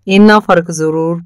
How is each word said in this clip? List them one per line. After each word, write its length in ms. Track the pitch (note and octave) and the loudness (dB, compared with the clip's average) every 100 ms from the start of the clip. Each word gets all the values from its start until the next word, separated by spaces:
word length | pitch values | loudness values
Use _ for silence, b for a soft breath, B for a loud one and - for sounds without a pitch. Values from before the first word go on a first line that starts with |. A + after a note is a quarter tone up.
| - | -2
ਇੰਨਾ 300 | G3 G#3+ G#3+ | 2 4 2
ਫਰਕ 320 | G3+ F3 E3+ | 0 -2 -2
ਜ਼ਰੂਰ 520 | E3+ D#3 D#3+ E3 E3+ | -6 -4 -4 -4 -6